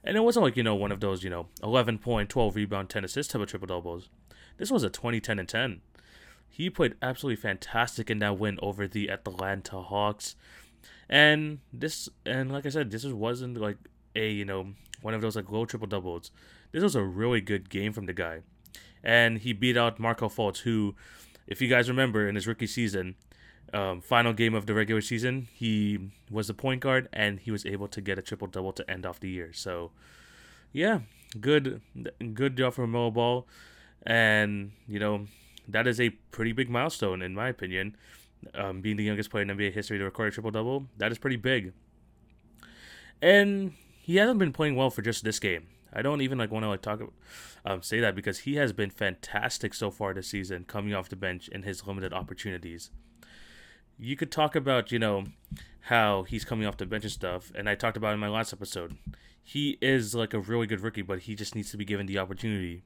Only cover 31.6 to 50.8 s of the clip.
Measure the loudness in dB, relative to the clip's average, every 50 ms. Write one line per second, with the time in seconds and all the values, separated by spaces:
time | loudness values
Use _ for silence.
31.6 | 4 2 -6 -6 -12 _ -14 -10 -10 -10 -8 -8 -8 -8 -2 0 0 0 2 2
32.6 | 0 2 2 0 -2 0 2 2 2 2 2 4 4 4 4 2 -2 -8 -20 -20
33.6 | -20 -20 -20 -20 -20 -20 -20 _ 0 4 6 6 8 8 8 6 4 4 0 -4
34.6 | -6 -8 -14 -18 _ -8 -4 -2 0 0 0 -2 -4 -10 -16 -20 -20 -20 -20 -20
35.6 | _ -2 0 2 2 4 4 4 2 2 2 -2 -20 -16 -6 -2 -2 0 0 0
36.6 | -2 0 0 0 0 0 -2 -2 -2 -2 0 -2 -4 -6 -4 -4 -4 -4 -4 -6
37.6 | -6 -4 -2 -2 -4 -4 -8 -14 -20 -20 -20 -20 -20 _ _ _ -20 -12 -6 -4
38.6 | -4 -4 -4 -2 -2 -2 0 0 0 0 0 -2 -4 -4 -2 -2 -2 -2 0 -2
39.6 | -2 -2 -2 -4 -4 -4 -4 -4 -4 -4 -4 -2 -2 -2 -2 -4 -6 -4 -4 -2
40.6 | -2 -2 -4 -4 -6 -10 -6 -2 -2 -2 -2 -2 -2 -2 -2 0 0 0 0 0
41.6 | 0 -4 -12 -16 _ _ _ _ _ _ _ _ -20 _ _ _ _ -20 _ -20
42.6 | -20 -20 -20 -20 -20 -20 -20 -20 -20 -20 -8 _ 8 10 10 10 8 6 2 0
43.6 | -2 -4 -6 -10 -20 -20 -20 -12 -4 4 6 6 6 6 6 4 4 2 4 2
44.6 | 2 2 4 4 4 4 2 0 -2 -2 -2 0 -2 -2 -2 0 0 0 0 -2
45.6 | -4 -14 -20 _ _ -8 -6 -2 0 0 0 0 0 0 0 0 -2 -2 -2 -2
46.6 | 0 -2 -2 -2 -2 -4 -4 -4 -6 -12 -14 -20 -20 -20 -20 -20 -18 -20 -20 -10
47.6 | _ -4 -4 -4 -2 -2 0 4 4 2 2 0 -4 -4 -4 -4 -4 -2 0 2
48.6 | 2 2 2 -2 -2 -4 -2 -2 -2 -2 -2 -4 -10 -4 -2 -2 -2 -2 -2 -4
49.6 | -6 -6 -4 -4 -4 -4 -4 -4 -4 -4 -4 -6 -8 -6 -6 -6 -6 -6 -8 -8
50.6 | -10 -8 -6 -6